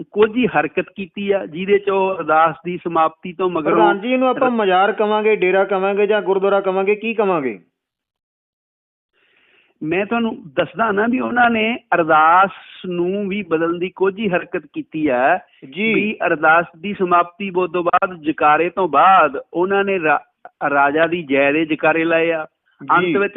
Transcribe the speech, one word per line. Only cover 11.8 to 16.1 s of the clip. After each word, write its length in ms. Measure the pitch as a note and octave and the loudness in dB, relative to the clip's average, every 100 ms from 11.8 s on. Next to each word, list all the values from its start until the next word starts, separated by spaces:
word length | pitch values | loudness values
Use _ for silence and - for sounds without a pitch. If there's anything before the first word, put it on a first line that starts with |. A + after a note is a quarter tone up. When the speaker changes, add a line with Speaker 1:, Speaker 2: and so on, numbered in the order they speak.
| - E3+ | -2 0
Speaker 1:
ਅਰਦਾਸ 560 | D#3+ D#3 D#3 F3+ G3 - - - F#3 | 4 4 6 6 4 0 -20 -14 -8
ਨੂੰ 420 | F3 F3 G3 G3+ | -4 -2 -2 -4
ਵੀ 160 | G3+ F3 | -6 -4
ਬਦਲਣ 300 | D#3+ E3 F3 | -2 -2 -2
ਦੀ 100 | F3+ | -6
ਕੋਝੀ 400 | - F#3+ F#3+ A3 | -2 -2 -2 -2
ਹਰਕਤ 340 | F3 E3 F3+ - | -2 -4 -8 -10
ਕੀਤੀ 340 | D#3+ C#3 D#3+ D3+ | -12 -10 -4 -2
ਆ। 320 | B2 C3+ F#3 - _ D3 | 2 2 0 -4 _ -14
Speaker 2:
ਜੀ। 240 | C#3 A3 | -4 -2
Speaker 1:
ਵੀ 240 | G#3+ G#3 | 0 -2